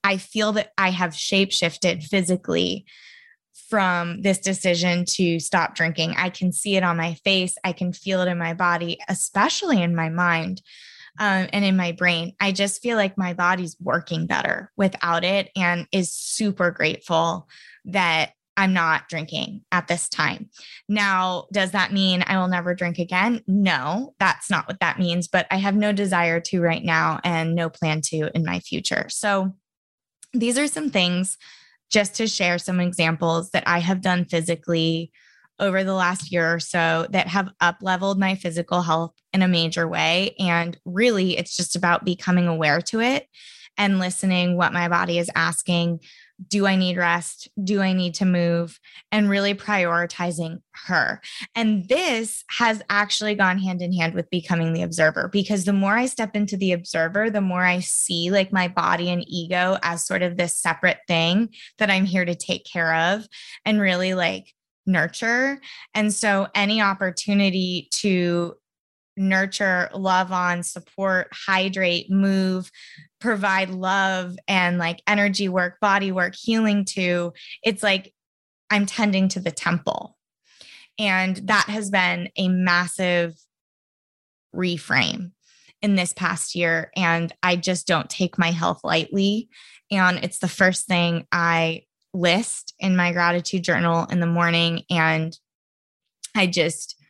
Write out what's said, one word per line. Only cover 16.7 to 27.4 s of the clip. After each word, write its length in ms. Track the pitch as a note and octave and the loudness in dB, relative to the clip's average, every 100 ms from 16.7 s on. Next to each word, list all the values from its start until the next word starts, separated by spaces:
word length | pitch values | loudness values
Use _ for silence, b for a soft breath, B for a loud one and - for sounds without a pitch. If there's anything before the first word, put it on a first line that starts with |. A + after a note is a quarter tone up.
grateful 760 | F3 D#3 - - E3 E3 F3 - B B B - | 0 -2 -2 0 0 0 -2 -10 B B B -6
that 480 | F#3+ F3 D#3+ D3+ _ _ - | 0 2 2 -2 _ _ 0
I'm 160 | F#3+ | 2
not 340 | F#3 E3 D#3+ - | 4 2 0 -2
drinking 540 | E3 D#3 D3+ - G3+ - | -10 -8 -6 -8 -10 -4
at 160 | F3+ E3+ | -2 0
this 220 | F3 - | -2 -4
time. 400 | - - - - B B B - | -2 -2 -2 -12 B B B -4
Now, 580 | G#3 G3+ F#3+ F#3 F3+ - | 0 2 2 0 -2 -4
does 180 | G3+ F#3 | -2 0
that 220 | G3 F#3 | 0 0
mean 300 | G3 F#3+ F3+ - | 2 2 2 2
I 100 | F#3+ | 2
will 120 | F#3 | 2
never 260 | F3+ F3 F3+ | 0 -2 -2
drink 240 | F3 F3 | -2 -2
again? 420 | E3+ F3+ G#3+ A#3 - | -2 2 2 0 0
No, 640 | G3 F#3+ D3+ C#3 F#3+ C4+ - | 2 4 2 0 -4 -4 0
that's 300 | F#3+ E3+ - | 2 2 0
not 180 | F3+ - | -2 -2
what 140 | F#3 | -2
that 180 | E3+ - | -2 0
means, 300 | F3+ E3+ E3+ | 0 0 0
but 180 | F#3 - | 0 0
I 80 | F#3+ | 0
have 180 | G3 G3+ | 0 2
no 180 | G#3 | 2
desire 480 | G3+ G3+ F3+ E3+ E3 | 0 0 2 2 0
to 200 | E3+ F#3 | -2 0
right 220 | E3+ E3 | 0 0
now 380 | E3 D#3+ D#3+ D#3 | 0 2 2 0
and 320 | F3 E3 | -2 0